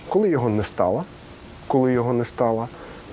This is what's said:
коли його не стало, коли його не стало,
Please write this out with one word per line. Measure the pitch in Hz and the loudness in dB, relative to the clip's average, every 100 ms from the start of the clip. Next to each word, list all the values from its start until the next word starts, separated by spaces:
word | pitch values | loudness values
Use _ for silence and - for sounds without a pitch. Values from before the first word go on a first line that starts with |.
| - | -2
коли | 190 214 | 2 4
його | 147 120 | 2 2
не | 107 | 0
стало, | 104 - 90 113 185 - - - - - - | -2 0 2 2 -4 -12 -18 -18 -18 -18 0
коли | 135 131 | 4 4
його | 123 120 | 4 2
не | 120 117 | 0 -2
стало, | - 120 113 120 - - - - | 0 2 2 -2 -8 -16 -16 -16